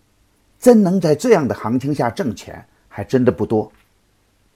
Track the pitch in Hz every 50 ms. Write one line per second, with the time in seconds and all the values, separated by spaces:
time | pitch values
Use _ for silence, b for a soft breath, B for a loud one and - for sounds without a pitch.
0 | _ _ _ _ _ _ _ _ _ _ _ _ - 247 240 220 202 170 185 190
1 | 175 156 147 147 - 254 220 170 147 113 104 - - 107 120 131 131 139 151 139
2 | 135 117 - - 190 123 98 - - - 82 80 - _ _ _ _ _ - -
3 | 101 - - 127 127 120 - - 107 - 117 107 104 - _ _ _ _ _ _
4 | _ _ _ _ _ _ _ _ _ _ _